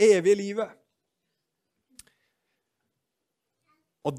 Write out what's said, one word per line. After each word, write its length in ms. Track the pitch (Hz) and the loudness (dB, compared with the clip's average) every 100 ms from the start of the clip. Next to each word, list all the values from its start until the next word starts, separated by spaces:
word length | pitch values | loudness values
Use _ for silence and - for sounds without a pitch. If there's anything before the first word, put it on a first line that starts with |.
evige 340 | 220 190 175 202 | 4 4 2 -2
livet. 360 | 202 208 214 - _ _ _ _ _ _ _ _ _ _ _ 254 - _ _ _ _ _ _ _ _ _ _ _ _ _ _ _ _ _ _ _ | -2 -8 -10 -12 _ _ _ _ _ _ _ _ _ _ _ _ -20 _ _ _ _ _ _ _ _ _ _ _ _ _ _ _ _ _ _ _
Og 80 | 147 | -10